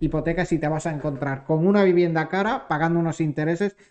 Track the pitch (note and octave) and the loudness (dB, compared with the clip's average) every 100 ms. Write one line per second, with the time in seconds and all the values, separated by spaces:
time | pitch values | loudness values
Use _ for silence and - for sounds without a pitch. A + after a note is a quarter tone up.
0 | D3+ D#3+ E3 E3+ F3+ D#3+ D3+ D#3 E3+ D3+ | -4 -2 -2 -2 -2 0 0 -2 -4 -4
1 | D3+ C3+ C#3+ C3+ - D#3+ F3 G#3 G3 F3 | -6 -4 -6 -6 -2 2 4 4 4 4
2 | F3 D#3+ D#3 F#3 G3+ C4+ - D3+ E3 E3+ | 2 0 -2 -2 -2 -4 -4 -2 2 2
3 | E3 D3 D#3+ C#3+ D3+ E3+ G3+ - _ | 0 0 -2 0 -2 0 -2 -4 _